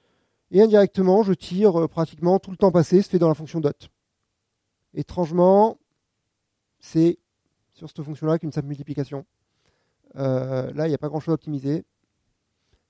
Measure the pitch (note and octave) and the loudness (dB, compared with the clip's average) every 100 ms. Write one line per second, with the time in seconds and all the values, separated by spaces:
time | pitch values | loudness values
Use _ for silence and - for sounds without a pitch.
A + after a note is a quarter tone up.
0 | _ _ _ _ _ F#3 A3+ G#3 G3 - | _ _ _ _ _ 2 4 4 2 2
1 | F#3 G3 G3 F3+ - F3+ G#3 E3+ D#3+ E3 | 2 2 2 -2 -4 0 2 2 -2 -4
2 | D#3+ D3+ F3 F#3+ - F#3 G3 E3+ D3+ F3+ | -6 -4 0 0 -2 0 2 2 2 2
3 | - F3 E3 D#3 D#3 E3 C#3+ - - _ | 2 0 0 0 -6 -4 -4 -6 -14 _
4 | _ _ _ _ _ _ _ _ _ D#3 | _ _ _ _ _ _ _ _ _ -12
5 | - F3+ D#3 F3 F3+ G3 A3 - _ _ | -8 -6 -4 2 4 6 4 -2 _ _
6 | _ _ _ _ _ _ _ _ - D#3+ | _ _ _ _ _ _ _ _ -6 0
7 | E3+ E3+ _ _ _ _ _ _ D#3+ - | 0 -2 _ _ _ _ _ _ -18 -14
8 | C#3+ D3 D#3 E3 D#3 D3 C#3+ C#3+ D3 C#3+ | -14 -8 -4 -2 -4 -8 -8 -10 -10 -10
9 | C3+ C#3 - _ _ _ _ _ _ _ | -8 -10 -16 _ _ _ _ _ _ _
10 | _ - C3+ B2+ C3 C3 C3 C#3 D#3+ C#3+ | _ -8 -4 -4 -4 -6 -6 -6 -4 -4
11 | D3+ D3+ E3 D#3 - D3 C#3 D#3+ - _ | -6 -8 -4 -6 -6 -8 -6 -6 -8 _
12 | _ _ _ _ _ _ _ _ _ | _ _ _ _ _ _ _ _ _